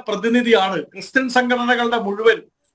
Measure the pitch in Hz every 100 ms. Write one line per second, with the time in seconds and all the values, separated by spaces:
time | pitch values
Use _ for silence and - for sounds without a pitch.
0 | - 196 226 240 233 214 196 180 - 190
1 | - 269 262 247 247 247 240 240 233 240
2 | 196 202 226 - - _ _